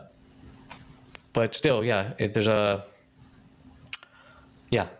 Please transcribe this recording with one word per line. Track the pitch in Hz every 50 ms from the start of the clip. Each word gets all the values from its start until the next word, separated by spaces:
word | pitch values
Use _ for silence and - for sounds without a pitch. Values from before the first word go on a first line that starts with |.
| - - - - - - - - - - - - - - - - - - - - - - - - - -
but | - 120 113 110 -
still, | - - 151 127 107 110
yeah, | 120 110 98 98 120 - -
it, | 110 101 -
there's | 113 104
a, | 110 107 104 104 101 101 98 - - - - _ _ _ - - - - - - - - - - - - - - - - - - - - - - - - - - - - - - -
yeah, | 123 110 90 - -